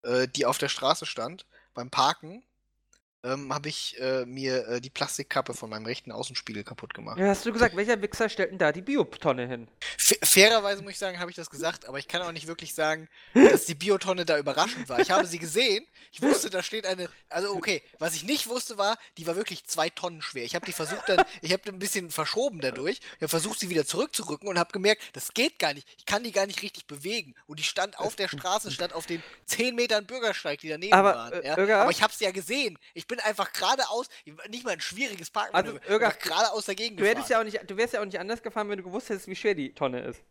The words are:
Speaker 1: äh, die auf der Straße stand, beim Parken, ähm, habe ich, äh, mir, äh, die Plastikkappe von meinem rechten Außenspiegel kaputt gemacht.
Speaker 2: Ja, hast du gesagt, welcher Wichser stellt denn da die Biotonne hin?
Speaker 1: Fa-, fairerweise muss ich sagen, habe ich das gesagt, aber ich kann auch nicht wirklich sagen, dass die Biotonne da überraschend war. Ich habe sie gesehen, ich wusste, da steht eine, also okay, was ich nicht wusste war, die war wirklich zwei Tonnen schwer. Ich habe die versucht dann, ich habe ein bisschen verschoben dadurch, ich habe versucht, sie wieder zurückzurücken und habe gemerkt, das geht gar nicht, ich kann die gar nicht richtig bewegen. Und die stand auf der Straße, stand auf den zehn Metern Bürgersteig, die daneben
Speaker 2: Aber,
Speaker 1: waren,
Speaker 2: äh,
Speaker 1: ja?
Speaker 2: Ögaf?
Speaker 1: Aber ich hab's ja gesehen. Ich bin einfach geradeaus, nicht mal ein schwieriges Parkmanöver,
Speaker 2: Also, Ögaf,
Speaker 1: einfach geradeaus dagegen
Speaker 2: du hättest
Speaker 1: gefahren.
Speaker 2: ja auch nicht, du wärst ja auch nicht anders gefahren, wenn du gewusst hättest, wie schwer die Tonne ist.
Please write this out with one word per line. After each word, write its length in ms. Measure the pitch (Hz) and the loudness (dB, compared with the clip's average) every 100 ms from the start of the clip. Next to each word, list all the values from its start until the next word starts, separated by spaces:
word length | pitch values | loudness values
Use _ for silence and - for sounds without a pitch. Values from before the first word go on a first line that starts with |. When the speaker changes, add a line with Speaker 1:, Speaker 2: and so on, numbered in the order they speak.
Speaker 1:
äh, 240 | 120 127 127 | 2 2 2
die 200 | 143 127 | 2 0
auf 120 | 135 | 2
der 100 | 139 | -2
Straße 380 | - 131 156 - | 0 0 0 -4
stand, 400 | - 117 180 - _ _ | -8 -8 -10 -20 _ _
beim 160 | - 123 | -12 -4
Parken, 520 | - 131 170 156 208 _ _ _ _ _ _ _ _ | 2 2 0 -10 -18 _ _ _ _ _ _ _ _
ähm, 280 | 123 135 139 | -6 -6 -4
habe 160 | 147 147 | -6 -6
ich, 300 | - - - | -8 -8 -4
äh, 240 | 131 131 123 | -2 -2 -4
mir, 400 | 131 135 131 110 | -6 -2 -2 -2
äh, 120 | 120 | -6
die 100 | 131 | -6
Plastikkappe 640 | - 139 - 139 135 131 | -4 -4 -4 -2 -2 -2
von 160 | 117 113 | -8 -10
meinem 160 | 107 110 | -8 -8
rechten 260 | 120 - | -8 -8
Außenspiegel 520 | 110 123 127 - 107 | -8 -8 -8 -8 -10
kaputt 300 | - 110 - | -10 -14 -14
gemacht. 240 | - 107 110 | -12 -10 0
Speaker 2:
Ja, 80 | 202 | 2
hast 180 | 196 | 2
du 80 | 226 | 0
gesagt, 240 | 220 233 170 | 2 2 2
welcher 240 | 208 226 | 0 0
Wichser 280 | 208 - 220 | -2 -2 -2
stellt 240 | - 185 | 0 -4
denn 60 | 190 | 2
da 120 | 160 | 2
die 100 | 156 | 2
Biotonne 640 | 185 277 170 - 160 127 123 | -2 0 0 0 0 0 -2
hin? 220 | 120 117 _ | -6 -10 _
Speaker 1:
Fa-, 340 | - - - 226 | -10 2 4 4
fairerweise 600 | - 190 208 226 202 196 | 6 10 10 8 2 -4
muss 100 | 202 | -8
ich 60 | 190 | -6
sagen, 200 | 196 175 | -6 -4
habe 120 | 175 | -8
ich 60 | 180 | -8
das 140 | 160 | -12
gesagt, 360 | 151 160 - - | -4 -4 -4 -8
aber 120 | 139 | -10
ich 80 | - | -6
kann 160 | 175 | -4
auch 80 | 175 | -4
nicht 160 | 165 156 | -8 -10
wirklich 280 | 170 160 | -12 -8
sagen, 340 | - 156 156 160 - - | 0 0 0 -6 -20 4
dass 300 | 240 - - | 10 12 10
die 100 | - | 2
Biotonne 500 | 147 185 196 190 180 | -4 2 2 2 0
da 140 | 170 151 | 2 2
überraschend 500 | 143 139 190 254 - | 2 2 2 0 -4
war. 120 | - | 2
Ich 100 | 370 | 4
habe 160 | 190 175 | 4 4
sie 120 | 165 | -4
gesehen, 440 | 165 175 233 202 - _ - | -2 2 2 2 -2 _ -20
ich 100 | - | 0
wusste, 260 | 277 - - | 4 4 2
da 140 | 185 | -4
steht 240 | - 220 196 | -4 -6 -4
eine, 220 | 185 175 - _ | -4 -6 -12 _
also 260 | 170 202 | -4 -2
okay, 280 | 190 208 165 _ _ | -2 -2 -2 _ _
was 160 | 160 | -4
ich 80 | 160 | -4
nicht 260 | 180 294 226 | -2 -2 -2
wusste 300 | 247 - 208 | -4 -6 -2
war, 200 | 202 220 - - | 0 0 -8 -8
die 100 | 165 | -4
war 80 | |
wirklich 320 | 170 220 170 - | -4 -4 -8 -6
zwei 240 | - 160 | -2 -2
Tonnen 320 | - 180 165 | -2 -8 -6
schwer. 220 | - 135 | -10 -8
Ich 100 | 117 | -6
habe 100 | 175 | -6
die 80 | - | -6
versucht 360 | - 151 151 - | -6 -6 -4 2
dann, 160 | 190 - - | 4 4 0
ich 100 | 160 | -2
habe 160 | 190 208 | -2 -2
ein 100 | 185 | -8
bisschen 300 | 196 202 170 | -4 -4 -4
verschoben 500 | 151 151 214 269 196 | -4 -2 0 -2 -2
dadurch, 380 | 135 123 147 247 | -6 -2 -4 -4
ich 240 | - - | -10 -8
habe 60 | 156 | 0
versucht, 300 | 165 185 214 | 0 0 -4
sie 100 | 185 | -2
wieder 160 | 165 | 0
zurückzurücken 640 | 143 170 294 - - 151 202 | 0 -2 -2 -2 -6 -6 -2
und 100 | 175 | 0
habe 120 | 170 | 0
gemerkt, 320 | 185 202 214 - | 2 2 2 -2
das 200 | - - | -10 -6
geht 240 | - 285 _ | 0 0 _
gar 160 | 156 | -2
nicht, 140 | 143 - - | -2 -12 -16
ich 100 | - | -2
kann 160 | 202 | -2
die 100 | 233 | 0
gar 140 | 196 196 | 0 0
nicht 160 | 185 | -2
richtig 240 | 175 - - | -8 -12 -16
bewegen. 480 | 143 165 226 147 - _ | -10 -4 -4 -6 -18 _
Und 120 | 151 | -4
die 60 | |
stand 340 | 151 - 196 - | -2 0 -2 -2
auf 160 | 208 | -6
der 140 | - 190 | -2 -4
Straße, 420 | 143 180 208 202 | -2 -2 -2 -2
stand 220 | 131 175 | -6 -4
auf 140 | 165 - | -6 -6
den 160 | 170 - - - | -8 -8 -16 -6
zehn 280 | - 247 | 0 0
Metern 320 | 240 240 214 202 | 0 2 2 0
Bürgersteig, 540 | 254 220 185 160 147 | -2 -2 -2 -4 -6
die 80 | 160 | -6
daneben 240 | 156 190 | -6 6
Speaker 2:
Aber, 200 | 190 196 | 8 8
Speaker 1:
waren, 180 | 123 117 | 4 -2
Speaker 2:
äh, 140 | 180 - | -6 -2
Speaker 1:
ja? 120 | 160 | 2
Speaker 2:
Ögaf? 240 | 196 214 | 4 6
Speaker 1:
Aber 80 | 240 | 4
ich 120 | - | 4
hab's 180 | 214 - | 2 2
ja 100 | 202 | -2
gesehen. 480 | 190 175 262 247 160 - | -2 -4 -2 -2 -6 -18
Ich 120 | 170 - | -16 -8
bin 120 | 240 | -2
einfach 320 | 214 208 190 | -2 0 -4
geradeaus, 560 | - 190 269 247 226 - - - 156 311 | 0 2 2 0 -2 -6 -14 -20 -18 -12
nicht 140 | 247 | -8
mal 80 | - | -6
ein 80 | 165 | -4
schwieriges 500 | - 185 262 196 165 | -6 -4 -6 -6 -6
Parkmanöver, 480 | 214 - 175 - 165 | -4 0 0 0 -6
Speaker 2:
Also, 160 | - | 0
Ögaf, 200 | 214 226 | 2 2
Speaker 1:
einfach 40 | - | 0
geradeaus 480 | - 165 220 220 202 | -2 2 2 2 -4
dagegen 300 | 196 226 208 | -6 -6 2
Speaker 2:
du 80 | 208 | 2
hättest 180 | 240 | 2
Speaker 1:
gefahren. 60 | 254 | 2
Speaker 2:
ja 100 | 226 | 0
auch 40 | |
nicht, 260 | 220 220 - | 0 -6 -8
du 60 | 196 | -2
wärst 180 | 233 | -2
ja 60 | 226 | -2
auch 40 | |
nicht 160 | 202 185 | -4 -6
anders 220 | 185 233 | -6 -6
gefahren, 260 | 233 220 208 | -6 -6 -4
wenn 100 | 202 | -6
du 60 | |
gewusst 240 | 180 196 - | -6 -8 -6
hättest, 200 | 196 - | -8 -6
wie 80 | 185 | -2
schwer 180 | 214 | 0
die 180 | 180 131 | 0 -4
Tonne 280 | - 139 123 | -2 -2 -2
ist. 220 | 127 117 _ | -6 -10 _